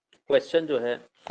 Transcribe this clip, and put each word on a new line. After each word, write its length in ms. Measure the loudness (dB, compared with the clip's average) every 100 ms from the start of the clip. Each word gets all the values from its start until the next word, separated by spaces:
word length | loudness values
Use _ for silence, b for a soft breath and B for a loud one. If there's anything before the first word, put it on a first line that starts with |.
| _ _ 0
question 360 | 2 2 0 0
जो 120 | -2
है, 160 | -2 -4 -8 B B